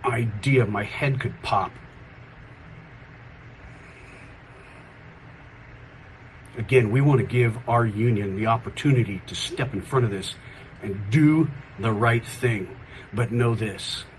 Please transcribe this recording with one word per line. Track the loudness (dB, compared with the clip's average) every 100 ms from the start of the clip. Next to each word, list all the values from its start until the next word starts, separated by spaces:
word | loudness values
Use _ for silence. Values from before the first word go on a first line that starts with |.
idea. | -2 -2 -2 -2 2 4 4
My | -2
head | -6 -4 -2 -2
could | -4 -6
pop. | -2 -2 -2 -8 -20 -20 -20 -20 -20 -20 -20 -20 -20 -20 -20 -20 -20 -20 -20 -20 -20 -20 -20 -20 -20 -20 -20 -20 -20 -20 -20 -20 -20 -20 -20 -20 -20 -20 -20 -20 -20 -20 -20 -20 -20 -20 -20 -20 -20 -20 -16 -10
Again, | 4 4 6
we | 4
want | 4 4
to | 2
give | 2 2 0 0
our | 2 2
union | 0 0 2 -2 -2
the | 0
opportunity | 0 -2 -2 2 4 2 -4 -10
to |
step | -10 -8 -4 -4
in | -6
front | -2 0
of | 0
this | -2 -8 -12 -18 -20 -20 -12
and | -8 -8 0
do | 6 6 6 2 -2 -16 -4
the | -2
right | 2 2 2 -2
thing. | -2 -2 -2 -6 -12 -18 -18 -10
But | -4 -2
know | 2 2
this | 0 -4 -6 -10 -10 -12